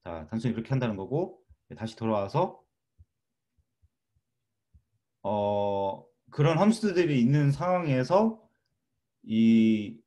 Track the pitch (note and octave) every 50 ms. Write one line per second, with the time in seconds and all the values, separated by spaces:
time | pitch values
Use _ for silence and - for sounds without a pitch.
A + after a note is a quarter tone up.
0 | _ F2+ E2+ E2 D#2 D#2 - A2+ - B2 A2 A2+ A2+ - C3+ C3+ B2+ A#2 G#2+ F#2+
1 | F#2+ F#2+ B2+ D3+ F3+ - - _ _ _ - _ _ _ - - A2+ A2+ - -
2 | A2+ A2 A2 G#2 G2 G2 - D3 F3+ A3 - - _ _ _ _ _ _ _ _
3 | - _ _ _ _ _ _ _ _ _ _ _ _ _ _ _ _ _ _ _
4 | _ _ _ _ _ _ _ _ _ _ _ _ _ _ _ - _ _ _ _
5 | _ _ _ _ _ G2 G#2 G#2 G2+ G#2 G#2 G2+ G2+ G2+ G2+ G2 G2 G2 G2 -
6 | - _ _ _ _ _ - - D3 D3+ E3 D#3 F#3+ G#3 A3 A3 - G#3 F3+ F3
7 | F3 D#3 D3 B2+ A#2 B2 C#3+ D3+ D3 C#3 C#3 - E3 F3+ F#3 F3+ F3 D#3 C3+ B2+
8 | B2+ B2+ E3+ G3 A3 A3+ A3+ - _ _ _ _ _ _ _ _ _ _ _ _
9 | _ _ _ _ _ - A2 A2 A2+ A2+ A2+ A2+ A2 A2 A2 G#2+ G#2 G2 D2+ -
10 | _